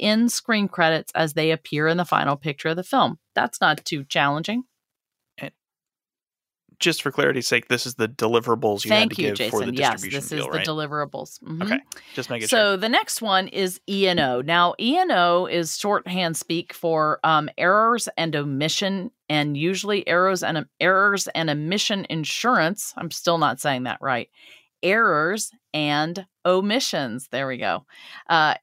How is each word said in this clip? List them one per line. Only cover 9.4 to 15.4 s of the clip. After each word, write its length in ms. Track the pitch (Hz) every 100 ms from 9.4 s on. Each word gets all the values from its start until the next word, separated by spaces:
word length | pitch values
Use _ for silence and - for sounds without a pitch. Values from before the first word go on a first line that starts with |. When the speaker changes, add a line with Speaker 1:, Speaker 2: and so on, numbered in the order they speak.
| 110
Speaker 2:
for 100 | 107
the 100 | 120
Speaker 1:
Jason. 40 | 127
Yes, 160 | 139
Speaker 2:
distribution 240 | 110 95 139
Speaker 1:
this 80 |
is 60 | -
Speaker 2:
deal, 200 | 156 123
Speaker 1:
the 80 | 165
Speaker 2:
right? 80 | 190
Speaker 1:
deliverables. 720 | 156 151 151 143 147 - -
Mm-hmm. 220 | - 160
Speaker 2:
Okay, 180 | 190 240 - - -
just 140 | - 127
making 200 | 120 107
Speaker 1:
So 240 | 240 208
Speaker 2:
sure. 40 | 196
Speaker 1:
the 120 | 220
next 340 | 285 427 -
one 240 | 220 190 185
is 320 | - 185 180 -
E 200 | 196 190
and 100 | 175
O. 240 | 139 123
Now, 320 | 143 170 175 -
E 200 | 226 320
and 140 | 370
O 340 | 208 175 175